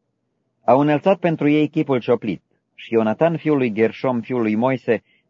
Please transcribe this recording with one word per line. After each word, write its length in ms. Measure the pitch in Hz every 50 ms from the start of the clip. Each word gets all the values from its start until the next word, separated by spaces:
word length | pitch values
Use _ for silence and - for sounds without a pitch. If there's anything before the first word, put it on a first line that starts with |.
| _ _ _ _ _ _ _ _ _ _ _ _ _
Au 140 | - 120 139
înălțat 400 | 147 151 151 143 - 190 196 185
pentru 300 | - 175 160 - 143 147
ei 180 | 147 151 151
chipul 320 | 143 - 156 151 143 135 123
cioplit 440 | 107 - 120 110 - 110 87 - _ _ _ _ _ _ _
și 180 | - - - 113
Ionatan, 440 | 113 110 107 110 - 156 170 165
fiul 200 | 147 - 156 151
lui 160 | 139 127 120 104
Gershom, 480 | 107 113 104 - - - 135 123 117
fiul 200 | 107 - 131 123
lui 140 | 113 107 107
Moise, 480 | 107 120 131 135 120 - - 113 101 - _ _ _ _